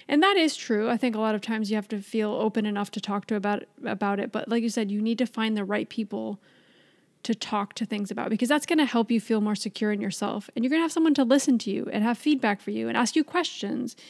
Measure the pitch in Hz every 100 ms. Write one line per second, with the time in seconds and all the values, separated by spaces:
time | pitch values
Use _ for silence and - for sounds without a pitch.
0 | - 294 381 392 311 - - 214 226 233
1 | 247 214 220 214 226 220 202 214 202 208
2 | - 226 214 - 220 220 208 202 202 208
3 | - 202 - 208 202 208 - - 226 202
4 | 202 202 - 214 - 233 226 233 202 208
5 | 220 226 240 226 220 208 196 208 220 -
6 | 208 208 220 196 _ _ _ _ _ _
7 | _ _ - 226 - 208 202 - 220 208
8 | 202 202 - 220 240 294 - 311 269 233
9 | 220 233 - 220 214 208 202 - 214 208
10 | 202 - 208 208 - 240 254 320 330 339
11 | 320 285 240 277 277 240 202 - - 214
12 | 226 226 302 277 220 196 - 220 - 233
13 | 240 320 294 359 320 - 202 - - -